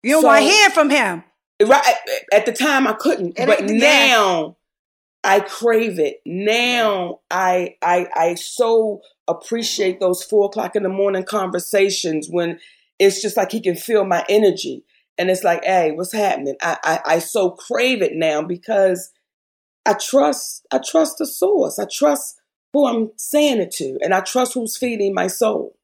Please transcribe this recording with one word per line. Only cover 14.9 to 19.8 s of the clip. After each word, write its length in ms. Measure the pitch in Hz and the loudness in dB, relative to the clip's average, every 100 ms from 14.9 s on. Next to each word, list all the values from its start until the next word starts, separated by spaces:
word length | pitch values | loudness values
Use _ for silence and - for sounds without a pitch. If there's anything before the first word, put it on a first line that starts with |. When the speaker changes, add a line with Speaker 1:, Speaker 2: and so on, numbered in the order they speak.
| _ _ - | _ _ -4
Speaker 2:
And 100 | 180 | -2
it's 140 | 185 | 0
like, 200 | 175 170 | 0 0
"Hey, 260 | - 185 160 | 2 2 2
what's 220 | 156 180 | -2 -6
happening?" 420 | 220 202 - 139 135 | -2 -2 -2 -6 -4
I, 160 | 170 160 | -4 -2
I, 160 | - 160 - 160 | -2 -2 0 0
I 20 | |
so 320 | 165 220 185 | 0 -2 -2
crave 500 | 190 - 240 254 247 | -4 -6 -2 0 0
it 140 | 165 | -2
now 260 | 160 160 151 | 0 -2 -2
because 680 | 160 175 - 214 190 180 - _ _ _ _ _ _ _ | -4 -8 -2 2 2 0 -6 _ _ _ _ _ _ _